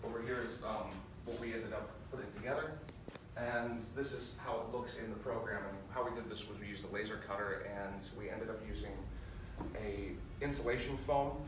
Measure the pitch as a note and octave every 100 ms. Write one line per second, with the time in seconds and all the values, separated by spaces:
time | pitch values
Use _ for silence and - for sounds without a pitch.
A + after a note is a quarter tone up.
0 | A2+ A2+ A2+ - A#2 - G#2+ A2 - F#2+
1 | - - - A2+ A#2 A2+ A2 G#2+ G#2+ -
2 | - B2+ - - A#2 C#3+ D#3 D#3+ - -
3 | - - - - A#2+ A#2+ A#2+ A#2 G#2+ C3+
4 | C3+ - - - C3 A2+ A2+ B2 A#2 A#2
5 | A2+ G#2 - A2+ A2 G#2 G2 G2 - B2+
6 | B2 A#2+ A2 G#2 - G2+ G2+ G2+ F#2+ G2
7 | G#2+ G#2+ - G2+ G2+ F#2+ G2+ G2+ G2 G2
8 | G2 A2 G2+ A2 A2+ A2 A2 - G#2 G2
9 | - - - - - - - - G#2+ G2
10 | G2 - - - C#3+ C#3+ A#2+ B2+ C3+ C#3
11 | - C#3+ C#3 C#3+